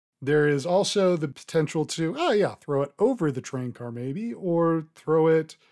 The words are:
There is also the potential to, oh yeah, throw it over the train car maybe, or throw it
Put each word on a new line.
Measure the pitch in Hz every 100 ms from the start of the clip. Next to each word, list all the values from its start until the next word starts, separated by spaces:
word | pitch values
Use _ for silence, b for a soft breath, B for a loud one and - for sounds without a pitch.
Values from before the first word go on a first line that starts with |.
| _ -
There | 135 151 147
is | 143 156
also | 180 196 208 185 175
the | 151
potential | - - 165 151 160 147
to, | - 160 269
oh | 349
yeah, | 208 156 -
throw | - 139
it | 139 -
over | 220 247 156
the | 131
train | - 131 127
car | - 120
maybe, | 117 131 147 233
or | 226 185 170 165 165 156 -
throw | - 160 160
it | 160 156 - b